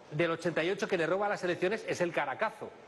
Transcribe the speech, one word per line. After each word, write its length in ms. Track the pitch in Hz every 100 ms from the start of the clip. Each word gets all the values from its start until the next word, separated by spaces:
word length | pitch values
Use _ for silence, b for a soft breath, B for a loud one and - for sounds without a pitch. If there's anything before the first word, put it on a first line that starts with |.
| -
del 200 | 151 170
ochenta 300 | 165 175 160
y 100 | 165
ocho, 180 | 190 196
que 80 | 190
le 80 | 160
roba 240 | 185 208
las 140 | 190 180
elecciones, 400 | 170 180 214 -
es 140 | 147
el 100 | 175
Caracazo, 580 | 165 143 127 220 - 107 -